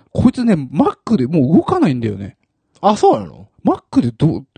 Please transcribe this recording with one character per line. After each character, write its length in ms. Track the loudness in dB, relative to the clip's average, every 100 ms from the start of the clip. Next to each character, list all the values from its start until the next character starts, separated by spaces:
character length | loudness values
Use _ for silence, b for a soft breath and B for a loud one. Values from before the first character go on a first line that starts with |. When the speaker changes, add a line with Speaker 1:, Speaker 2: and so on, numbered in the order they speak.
| b
Speaker 1:
こ 180 | 0 0
い 20 |
つ 120 | 2
ね、 100 | 0
Mac 640 | 0 -2 -2 -2 -4 -2 -2
で 100 | 0
も 240 | 0 2
う 40 | 2
動 60 |
か 160 | 2 0
な 100 | 0
い 60 |
ん 60 | 0
だ 80 | -4
よ 80 | -6
ね。 220 | -12 -16 _ _ _ _
Speaker 2:
あ、 160 | -2 2
そ 200 | 2 0
う 40 |
な 60 | -4
の？ 220 | -16 -20 _ -4
Speaker 1:
Mac 340 | -4 _ -2
で 120 | -2
ど 260 | 0 -2 -2
う、 80 | -10